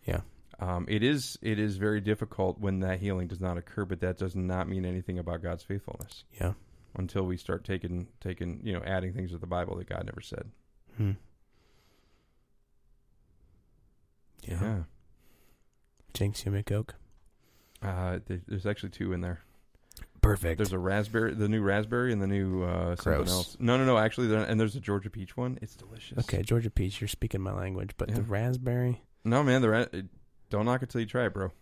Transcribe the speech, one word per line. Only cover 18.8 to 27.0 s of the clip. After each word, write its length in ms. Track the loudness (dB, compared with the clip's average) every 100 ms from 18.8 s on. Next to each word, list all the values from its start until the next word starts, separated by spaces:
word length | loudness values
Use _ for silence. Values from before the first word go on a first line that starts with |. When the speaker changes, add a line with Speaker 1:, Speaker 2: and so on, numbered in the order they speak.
| -4
Speaker 2:
two 220 | -4 -2
in 80 | -2
there. 200 | -2 -6 -10 -20 _ _ _ -16 -16 4
Speaker 1:
Perfect. 380 | 6 6 2 2
Speaker 2:
There's 140 | 2
a 60 | 2
raspberry, 560 | 0 2 2 2 2
the 140 | 2 2
new 140 | 4
raspberry, 500 | 4 2 2 0 2
and 80 | 2
the 60 | 2
new, 360 | 2 2 2
uh, 320 | 2 2 0 0
something 160 | 2 2
Speaker 1:
Gross. 60 | 2
Speaker 2:
else. 260 | 0 -2 0
No, 160 | 4 6
no, 80 |
no. 140 | 6 6
Actually, 280 | 6 2 2
there, 120 | 2
and 160 | 4 4
there's 140 | 2 0
a 40 |
Georgia 300 | -2 -2 -2
peach 260 | -10 -10 -6
one. 220 | -4 -4
It's 140 | -10 -14
delicious. 420 | -18 -16 -10 -4
Speaker 1:
Okay, 240 | 0 0
Georgia 280 | 2 2 2
peach. 300 | 0 0 -2